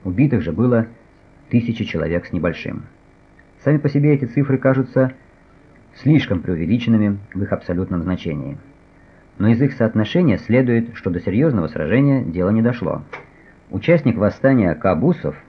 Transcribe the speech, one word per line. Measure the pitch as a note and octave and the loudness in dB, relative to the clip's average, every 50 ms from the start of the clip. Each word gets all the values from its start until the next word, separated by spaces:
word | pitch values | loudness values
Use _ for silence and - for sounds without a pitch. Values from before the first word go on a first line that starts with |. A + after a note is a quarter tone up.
| - | -6
Убитых | F#2+ F2+ G2+ C#3+ C#3+ B2+ G#2 | -6 0 2 2 2 2 0
же | D#2 E2 | -2 -4
было | D#2 F2+ A#2 B2+ A#2+ A#2 A2+ - - - _ _ _ _ _ _ _ _ - - | -2 0 0 2 2 0 0 -2 -8 -20 _ _ _ _ _ _ _ _ -12 -2
тысячи | - A#2+ A2+ - A2+ - G#2 | -2 -2 0 0 -4 -4 -6
человек | - - E2 D#2 D#2 E2+ E2+ - | -6 -4 -4 -4 -2 -2 -4 -4
с | - | -4
небольшим. | - F2 D#2 F2 D#2+ - - - - - - - _ _ _ _ _ _ _ _ _ _ _ _ _ _ - | -6 -4 -2 -4 -4 -4 -10 -10 -10 -12 -14 -18 _ _ _ _ _ _ _ _ _ _ _ _ _ _ 0
Сами | C#3 D3+ | 2 2
по | D3 C#3+ D3 | 2 0 0
себе | - C#3+ C#3+ D3+ D3 | 0 2 4 4 2
эти | C#3 C#3+ | 2 0
цифры | A2+ - C#3+ C#3+ C#3+ C3+ | -2 -2 -2 0 0 0
кажутся | C3 - C3 C3 C3 C3 - - C3+ C3 B2+ C3 - - - _ _ _ _ _ _ _ - - - - _ - | 0 2 2 2 2 0 0 0 0 0 0 -2 -10 -20 -20 _ _ _ _ _ _ _ -20 -20 -20 -20 _ -20
слишком | - - C3 D#3 C#3+ - - G2+ E2+ | -4 2 4 4 4 4 2 -4 -4
преувеличенными | D#2 - F#2 D#2+ E2 D#2+ G#2 B2 A#2+ A#2 A#2 G#2+ G#2 G#2 G2+ G2+ - - - | -2 -4 -4 -2 0 0 0 0 2 2 2 4 4 2 0 -2 -8 -12 -6
в | F#2+ | -6
их | G2+ - | -4 -4
абсолютном | G2+ - - - F2 F2 F#2+ F#2 G2 F2 D#2+ | -4 -6 -4 -6 -4 -4 -2 -2 -4 -4 -2
значении. | F2 F2+ E2+ - E2+ D#2 D2 C2+ C2 C#2+ - - - - _ _ _ _ _ - - - - _ _ _ - | -2 -4 -4 -4 -6 -6 -6 -8 -10 -12 -14 -16 -20 -20 _ _ _ _ _ -20 -20 -20 -20 _ _ _ 0
Но | G2 G#2+ | 2 2
из | A#2 A2+ | 4 4
их | C#3+ C#3 - | 2 0 2
соотношения | - A#2 A2 - G#2+ A2 - - F3 F3+ D3+ - | 0 -2 0 2 0 -2 0 0 2 2 2 2
следует, | - - - A2+ B2+ C3 B2 A#2+ A2+ A2+ A#2 - | 0 0 2 2 2 4 4 2 0 0 -2 -8
что | - - F#2+ | -8 -6 -4
до | F2 F2+ | -4 -4
серьёзного | - G2+ F#2 A2+ D3 E3 C3 G2+ E2 | -4 -2 0 2 2 2 2 0 -2
сражения | D2+ - D2+ D#2 D2 G2+ B2+ C#3+ C#3+ C#3 C3 - | -2 -4 -4 -2 0 2 2 4 2 2 0 -2
дело | - D#2+ F2+ F2+ F#2+ | -4 -4 -2 0 2
не | G#2+ A2+ | 2 2
дошло. | A2+ A2+ - - F#2 D#2+ C#2+ - - - - - - - _ - - - - _ _ _ | 2 0 0 -2 -4 -6 -6 -6 -10 -14 -18 -20 -20 -20 _ -20 -20 -20 -20 _ _ _
Участник | G2+ G2 G2+ - E3+ E3+ C#3+ C3+ A2+ | -10 -6 0 2 2 2 4 0 0
восстания | - G2+ G2+ - - - C3+ C#3 B2 G2+ F2 E2 | 2 0 0 0 0 0 2 4 4 2 2 0
Кабусов | - - G2 F2+ D#2 A2+ D#3+ F3+ - - D2+ C#2+ - - | 0 0 0 0 2 2 0 0 0 -4 -8 -8 -8 -18